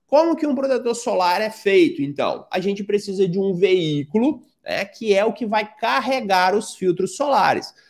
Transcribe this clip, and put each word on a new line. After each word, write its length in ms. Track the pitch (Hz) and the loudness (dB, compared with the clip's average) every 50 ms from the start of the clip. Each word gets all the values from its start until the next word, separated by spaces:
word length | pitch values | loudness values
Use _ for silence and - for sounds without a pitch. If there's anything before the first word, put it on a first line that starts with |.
| _ | _
Como 300 | - 269 294 330 339 320 | 2 4 4 4 4 2
que 100 | 320 302 | 0 0
um 80 | 294 262 | -2 -2
protetor 400 | 269 269 269 262 240 247 233 233 | -2 0 0 -2 -2 -2 -2 -4
solar 460 | 233 - 240 202 185 180 175 180 196 | -4 -4 -4 -2 0 2 2 2 0
é 100 | 214 214 | -2 -4
feito, 500 | 208 - - 202 196 190 170 143 - - | -6 -4 -2 4 6 6 6 4 2 -2
então? 460 | 139 139 143 139 123 90 65 - - - | -6 -6 -2 -2 -2 -2 -2 -4 -8 -6
A 120 | - 185 | -6 -4
gente 240 | 175 202 202 202 202 | -2 -2 -4 -4 -4
precisa 420 | - 202 208 208 202 190 190 196 | -2 -2 -4 -2 -4 -2 -2 0
de 100 | 180 170 | 0 0
um 160 | 196 196 196 185 | 0 0 0 0
veículo, 880 | 175 196 190 185 185 165 156 147 147 139 - - 220 240 302 - - - _ _ _ - | 0 2 2 2 2 0 0 -2 -4 -4 -2 -2 0 0 0 -2 -4 -10 _ _ _ -10
né, 220 | - 87 156 196 | -6 -6 -6 -6
que 280 | 196 - - 226 214 190 | -8 -10 -10 0 2 2
é 120 | 190 208 | 2 2
o 80 | 226 214 | 0 -2
que 120 | - 254 | -4 -6
vai 240 | 208 220 214 214 220 - | -2 -2 -2 -2 -4 -8
carregar 800 | - - 226 254 269 247 247 269 262 226 190 190 185 180 185 202 | -6 -4 -2 0 0 0 -2 -2 -2 0 2 2 4 4 4 2
os 220 | 214 - - - | 0 -2 -4 -10
filtros 400 | - 190 180 170 180 185 185 - | -4 -2 -2 0 0 -2 -6 -4
solares. 580 | - 277 294 269 214 175 156 127 - - - - _ _ _ | -4 -2 0 2 2 4 2 2 0 -4 -10 -20 _ _ _